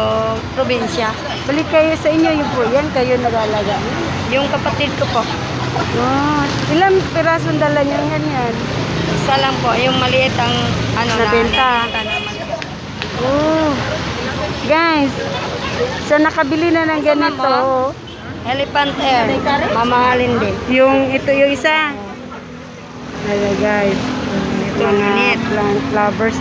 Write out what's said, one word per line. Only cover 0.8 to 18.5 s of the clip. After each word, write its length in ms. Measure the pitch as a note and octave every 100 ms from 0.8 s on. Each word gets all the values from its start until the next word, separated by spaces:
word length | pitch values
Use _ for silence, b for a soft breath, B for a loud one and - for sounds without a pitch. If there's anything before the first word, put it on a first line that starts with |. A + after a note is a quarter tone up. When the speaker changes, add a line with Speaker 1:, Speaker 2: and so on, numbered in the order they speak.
| A3 - A3 A3 - - B3
Speaker 2:
Balik 200 | D4 D4+
kayo 240 | D#4+ D#4+ D#4+
sa 160 | D4+
inyo, 180 | D#4+ E4 D#4
yung 160 | C4
po 100 | C4 A3+
yan, 180 | C4 D4+
kayo 240 | C#4+ B3 B3
nag-aalaga. 600 | A#3+ A3+ G#3+ G#3+ G3+ G3+ A3 B3+ E4 - -
Speaker 1:
Yung 160 | B3+ C#4
kapatid 420 | C#4+ C#4+ - C#4+ -
ko 120 | -
po. 140 | A#3 - - - - -
Speaker 2:
Oh, 720 | - - A#3 B3+ C4+ D4 D4 C#4+ C#4+ -
ilang 320 | D#4 F#4+ F#4+ -
pirasong 460 | E4 D#4+ E4 D#4+ D4+
dala 240 | D4+ D4
niyo 160 | C#4+ D4 D4
ganyan? 480 | D#4 D4+ C4+ A#3+ A#3 - - - - - -
Speaker 1:
Isa 200 | - C4+
lang 160 | C4+ B3
po, 140 | A#3+
yung 220 | A3+ B3+ C4
maliit 380 | B3+ C4 C4 B3+
ang, 160 | A#3+ A#3+ A#3+ - -
ano, 180 | A3 A#3 A3+
Speaker 2:
Nabenta. 380 | A3 A3+ A3+ A3
Speaker 1:
na, 320 | C4 A#3+ A#3
nabenta 120 | A3+ G#3+
naman. 280 | - - - - - - - - - - A3
Speaker 2:
Oh. 500 | B3 C#4+ D#4 D#4+ D4+ B3+ - - - - B3 B3+ D4 -
Guys, 500 | - D#4+ E4 D#4 C#4 - - C4+ - - - - B4 - -
sa 100 | D4
nakabili 500 | D#4 D#4+ C#4+ D#4 E4+
na 140 | E4 D#4+
ng 140 | D#4
Speaker 1:
Ito, 80 | D4
Speaker 2:
ganito, 320 | D4 D#4+ C#4
Speaker 1:
ma'am, 220 | C4+ B3+
oh. 240 | C4 C4 C4 D4+ - - - -
Elephant 480 | A#3